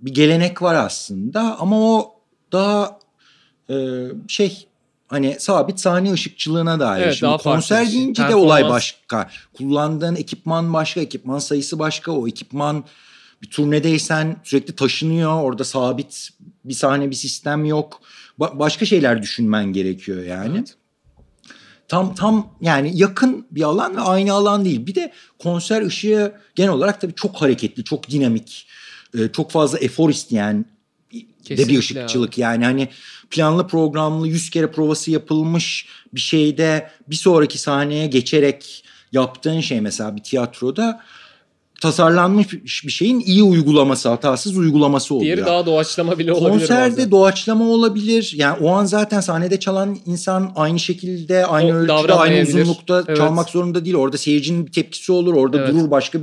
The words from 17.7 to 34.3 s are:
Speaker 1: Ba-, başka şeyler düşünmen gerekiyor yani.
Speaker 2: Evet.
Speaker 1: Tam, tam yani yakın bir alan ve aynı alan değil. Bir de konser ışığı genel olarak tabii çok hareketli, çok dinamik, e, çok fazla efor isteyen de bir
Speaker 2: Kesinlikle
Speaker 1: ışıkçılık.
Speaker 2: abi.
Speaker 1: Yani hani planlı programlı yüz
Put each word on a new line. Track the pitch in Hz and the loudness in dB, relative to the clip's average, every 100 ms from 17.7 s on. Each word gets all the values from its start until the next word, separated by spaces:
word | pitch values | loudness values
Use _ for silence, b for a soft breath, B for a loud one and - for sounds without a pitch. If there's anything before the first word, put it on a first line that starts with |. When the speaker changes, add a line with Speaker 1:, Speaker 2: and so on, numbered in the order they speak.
| 151 151 - B B B - | -2 -4 -10 B B B -6
Speaker 1:
Ba-, | 151 139 | -6 -2
başka | 151 - 214 | -2 0 0
şeyler | 190 135 117 | 2 2 0
düşünmen | 101 - 113 107 101 | -2 -2 0 0 -2
gerekiyor | 95 95 92 - 92 | -2 -4 -6 -8 -10
yani. | 90 90 107 185 | -8 -8 -6 -6
Speaker 2:
Evet. | - _ _ _ _ _ _ _ _ B B B - | -8 _ _ _ _ _ _ _ _ B B B -6
Speaker 1:
Tam, | 175 190 | -2 -2
tam | 185 208 220 202 - | -2 0 0 -2 -6
yani | 165 143 147 | 0 0 0
yakın | 175 202 190 254 262 - | 2 2 2 0 0 -8
bir | 147 | -4
alan | 151 175 - 381 | 0 0 -2 -4
ve | |
aynı | 185 190 202 | 0 2 2
alan | 202 202 202 | 2 2 2
değil. | 190 117 131 | 0 -2 -4
Bir | |
de | 196 339 B B _ | -6 -6 B B _
konser | 170 175 - 220 | -4 -4 -2 -2
ışığı | 196 - 208 214 208 208 b | -2 -4 0 0 0 -6 b
genel | - 190 | 0 2
olarak | 143 185 196 | 2 0 -2
tabii | 180 | -6
çok | - 202 - | -6 -6 -2
hareketli, | 147 120 104 - | 0 2 -2 -6
çok | 113 147 - | -8 -8 -4
dinamik, | 143 131 113 - - - B B B B 120 | -2 0 0 -4 -20 -20 B B B B -4
e, | 110 | -4
çok | - 151 | -2 -2
fazla | 160 147 143 | 0 0 0
efor | 131 - 160 | -4 2 2
isteyen | 139 - 113 104 104 110 _ _ _ _ | 2 -2 -2 0 -2 -4 _ _ _ _
de | - | -20
bir | - _ | -20 _
Speaker 2:
Kesinlikle | - 135 127 135 | -10 -2 2 2
Speaker 1:
ışıkçılık. | 113 135 117 123 113 | 0 -6 -6 -4 -4
Speaker 2:
abi. | - | -2
Speaker 1:
Yani | 117 117 | -2 0
hani | 123 135 131 B B B B | 0 0 -2 B B B B
planlı | 156 156 165 180 | -2 0 0 0
programlı | 165 160 151 156 160 | 0 0 0 -2 -2
yüz | 160 | -2